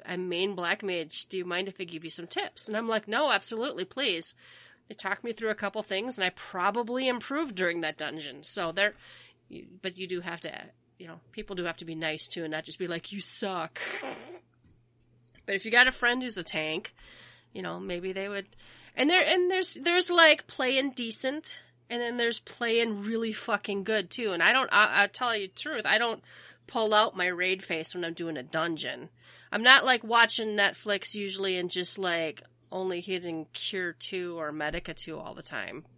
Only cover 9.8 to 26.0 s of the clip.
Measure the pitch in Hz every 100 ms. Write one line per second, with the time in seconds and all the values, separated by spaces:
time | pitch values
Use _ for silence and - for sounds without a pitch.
9.8 | 190 185 185 175 175 170 - - - _
10.8 | _ _ 170 170 _ - 202 185 175 165
11.8 | 165 160 160 156 - 180 160 156 160 -
12.8 | 175 170 - 202 - - 202 180 165 -
13.8 | - - 269 247 - 349 _ _ _ _
14.8 | _ _ _ _ _ _ - 196 220 233
15.8 | 254 - 240 254 254 202 165 165 156 160
16.8 | - _ - - - - _ - 180 175
17.8 | 190 175 185 190 196 196 196 - - -
18.8 | - - 285 359 - 359 359 381 359 226
19.8 | 311 349 349 349 320 302 - - 254 269
20.8 | 277 247 233 - 262 302 - - - _
21.8 | - 240 240 240 233 226 - - 233 233
22.8 | 233 202 208 226 226 214 - 202 - 196
23.8 | 196 214 185 - 220 170 175 254 254 202
24.8 | 214 - 202 - 247 220 190 - - -
25.8 | - 214